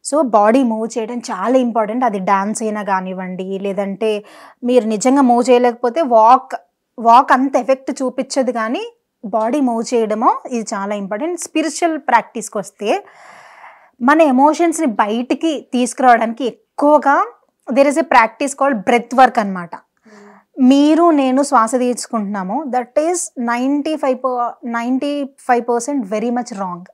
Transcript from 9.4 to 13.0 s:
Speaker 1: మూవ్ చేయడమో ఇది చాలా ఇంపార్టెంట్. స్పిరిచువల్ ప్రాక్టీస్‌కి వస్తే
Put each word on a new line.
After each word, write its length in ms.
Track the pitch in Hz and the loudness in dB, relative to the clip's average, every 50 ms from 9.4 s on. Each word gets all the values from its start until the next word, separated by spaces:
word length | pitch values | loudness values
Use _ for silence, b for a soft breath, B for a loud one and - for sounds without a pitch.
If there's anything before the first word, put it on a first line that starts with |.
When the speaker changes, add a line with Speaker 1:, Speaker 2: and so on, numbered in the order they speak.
| 220 233 247 302 269 247 | 0 0 0 0 0 0
Speaker 1:
మూవ్ 140 | 233 226 226 - | -2 -4 -4 -2
చేయడమో 400 | 254 233 226 208 214 220 233 330 - 539 - 311 254 | -2 -2 0 -2 -2 0 2 0 0 0 -6 -8 -8
ఇది 120 | 233 214 - 220 | -8 -6 -6 -8
చాలా 200 | 196 196 202 208 208 196 | -6 -6 -6 -6 -8 -6
ఇంపార్టెంట్. 400 | 180 214 214 285 339 359 320 - | -8 -8 -6 -6 -6 -6 -8 -10
స్పిరిచువల్ 520 | - _ 311 311 320 - - 349 330 320 302 - - | -6 _ -4 -4 -4 -4 -2 -2 -2 -2 -4 -2 0
ప్రాక్టీస్‌కి 480 | 240 226 - - _ 240 - - - 214 | 0 0 0 -2 _ -12 -12 -8 -8 -8
వస్తే 280 | 185 - _ _ 208 214 330 392 | -10 -10 _ _ -4 -4 -4 -4